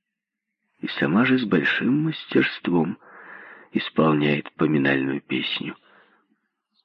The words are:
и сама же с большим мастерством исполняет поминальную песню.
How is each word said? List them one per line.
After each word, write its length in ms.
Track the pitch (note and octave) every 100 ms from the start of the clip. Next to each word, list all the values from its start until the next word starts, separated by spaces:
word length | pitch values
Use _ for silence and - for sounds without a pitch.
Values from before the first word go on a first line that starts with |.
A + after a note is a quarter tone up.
| _ _ _ _ _ _ _ _
и 80 | -
сама 380 | - C#2 G2 C3
же 120 | C3
с 60 |
большим 600 | A2 F2+ C#2 - A#2+ C#3+
мастерством 960 | D#3+ D#3 - - - - - F2 F2 A2+ - - - - - - -
исполняет 800 | - - - D#2 D2+ D2 D2 -
поминальную 680 | - D#2 D2+ C#2 C#2 C2+ C#2
песню. 560 | - B1+ - - - - _ _ _ _ _ _ _ _ _ _